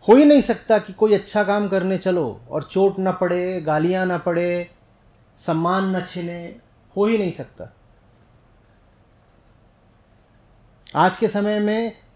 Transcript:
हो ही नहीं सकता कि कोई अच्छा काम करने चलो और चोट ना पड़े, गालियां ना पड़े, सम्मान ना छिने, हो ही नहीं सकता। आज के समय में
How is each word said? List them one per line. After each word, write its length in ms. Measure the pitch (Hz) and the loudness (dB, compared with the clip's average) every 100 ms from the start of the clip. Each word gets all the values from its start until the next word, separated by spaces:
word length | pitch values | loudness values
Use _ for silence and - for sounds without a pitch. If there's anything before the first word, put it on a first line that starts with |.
| - | 8
हो 80 | 240 | 8
ही 100 | 294 | 8
नहीं 160 | 294 | 6
सकता 360 | - 214 - 214 | 4 -4 0 0
कि 160 | - | 0
कोई 200 | 185 214 | -2 2
अच्छा 300 | 208 202 214 | 2 0 -2
काम 240 | 196 202 208 | 0 0 0
करने 300 | 190 185 185 | -2 -2 -2
चलो 440 | 190 180 135 101 - | -2 -2 -2 -6 -8
और 140 | 143 | -8
चोट 360 | 147 190 196 196 | -4 0 0 0
ना 120 | 190 | -4
पड़े, 500 | 185 180 180 180 185 | -2 -2 -2 -4 -6
गालियां 440 | 156 151 165 185 185 | -2 0 0 0 -2
ना 100 | 175 | -2
पड़े, 520 | 180 170 175 175 175 _ _ _ _ _ _ _ | -2 -2 -2 -4 -6 _ _ _ _ _ _ _
सम्मान 480 | - 160 170 190 196 | -4 -2 0 0 -2
ना 160 | 185 | -4
छिने, 580 | 180 185 170 175 170 - _ _ _ - | -6 -10 -10 -10 -14 -18 _ _ _ -2
हो 80 | 208 | 0
ही 120 | 226 | 0
नहीं 140 | 190 | -2
सकता। 420 | - 131 _ 95 _ _ _ _ _ _ _ _ _ _ _ _ _ _ _ _ _ _ _ _ _ _ _ _ _ _ _ _ _ _ _ - 135 | -6 -14 _ -20 _ _ _ _ _ _ _ _ _ _ _ _ _ _ _ _ _ _ _ _ _ _ _ _ _ _ _ _ _ _ _ -10 0
आज 220 | 180 185 | 0 2
के 100 | 220 | -4
समय 320 | 208 208 214 | -2 -2 -2
में 340 | 208 214 226 - _ | -2 -2 -6 -10 _